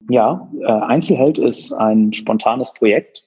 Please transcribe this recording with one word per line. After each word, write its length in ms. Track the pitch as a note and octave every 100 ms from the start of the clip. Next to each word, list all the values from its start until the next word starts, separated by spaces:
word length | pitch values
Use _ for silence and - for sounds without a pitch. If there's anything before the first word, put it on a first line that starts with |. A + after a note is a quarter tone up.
| A2
Ja, 380 | B2 A2 F#3 - -
äh, 40 | -
Einzelheld 720 | G#2+ - C#3 - C3 C#3 D#3
ist 320 | - - -
ein 420 | - A2 A2 G#2+
spontanes 580 | G#2+ - A2 A2+ B2 B2
Projekt 520 | - A2 A2 - -